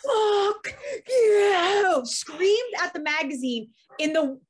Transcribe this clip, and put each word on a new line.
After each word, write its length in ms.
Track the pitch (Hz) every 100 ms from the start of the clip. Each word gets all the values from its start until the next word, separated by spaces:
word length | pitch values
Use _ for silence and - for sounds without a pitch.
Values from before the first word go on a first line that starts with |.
Fuck 680 | 554 453 427 415 403 427 - - 571 523 -
you! 920 | 508 440 415 403 381 349 403 392 311
Screamed 680 | 240 - - 302 370 427 508 -
at 100 | 349
the 80 | 320
magazine 680 | 302 302 285 269 254 240 220 _ _ -
in 140 | 311
the 260 | 311 285 269